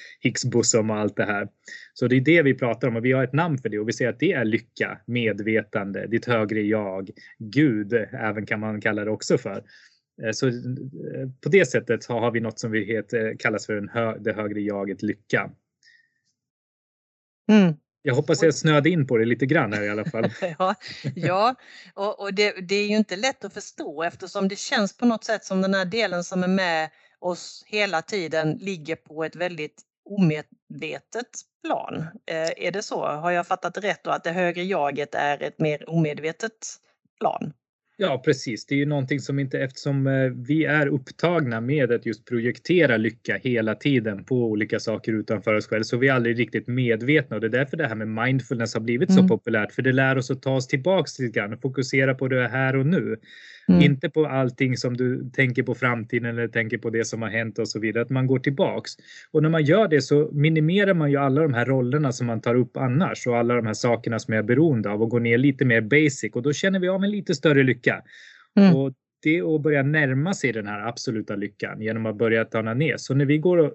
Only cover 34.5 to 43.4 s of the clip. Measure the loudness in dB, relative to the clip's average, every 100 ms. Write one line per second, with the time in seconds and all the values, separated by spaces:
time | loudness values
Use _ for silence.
34.5 | -2 -2 -2 -2 -2 -4 -2 -2 -2 -6
35.5 | -2 -2 -2 -2 0 0 -2 -8 -6 -8
36.5 | -8 -18 -18 _ _ _ -4 -4 -4 -8
37.5 | -12 _ _ _ -4 -2 0 0 0 -2
38.5 | -8 -4 -2 0 0 -2 -4 -2 -4 -2
39.5 | -4 -6 -6 -2 0 2 2 0 -2 -2
40.5 | 0 2 2 2 -2 -6 -2 0 0 0
41.5 | -2 -2 0 0 0 -4 -8 -4 -2 -2
42.5 | -4 0 4 4 4 0 -4 -6 -4